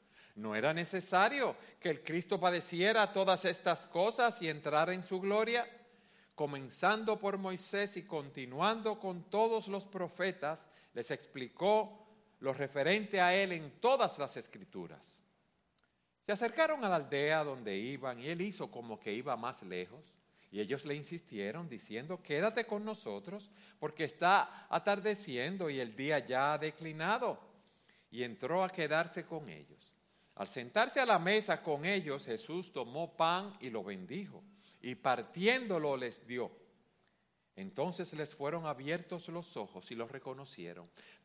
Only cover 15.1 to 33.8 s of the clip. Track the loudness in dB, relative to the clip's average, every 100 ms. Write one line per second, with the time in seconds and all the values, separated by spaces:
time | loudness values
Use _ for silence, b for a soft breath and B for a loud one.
15.1 | -20 _ _ _ _ _ _ _ _ _
16.1 | _ -2 0 2 4 2 2 2 2 2
17.1 | 2 4 4 2 -4 -4 -4 -4 -4 -6
18.1 | -6 -6 -4 -4 -4 -8 -8 -10 -8 -6
19.1 | -4 -2 -4 -4 -8 -8 -6 -8 -12 -20
20.1 | _ _ b b -4 -2 -4 -4 -6 -6
21.1 | -10 -8 -4 -4 -4 -8 -10 -8 -8 -6
22.1 | -8 -2 0 2 0 -2 -4 -4 -6 -6
23.1 | -8 -8 -12 -14 b b -8 -6 -2 -4
24.1 | 2 6 6 4 -4 -2 0 2 2 2
25.1 | -2 -2 -2 -2 -2 -2 -2 -4 -2 2
26.1 | 2 2 2 4 2 -2 -4 -8 -2 0
27.1 | 2 0 -4 -10 -20 b b b b b
28.1 | -6 -6 -4 0 2 0 0 0 2 0
29.1 | -4 -8 -8 -10 -14 -18 -20 -20 _ _
30.1 | b b -10 -8 -8 -2 2 2 4 4
31.1 | 4 4 2 2 0 0 -2 0 0 -2
32.1 | -6 -4 -6 -4 -8 -6 -8 -6 -6 -4
33.1 | 2 2 2 -2 -10 -6 -6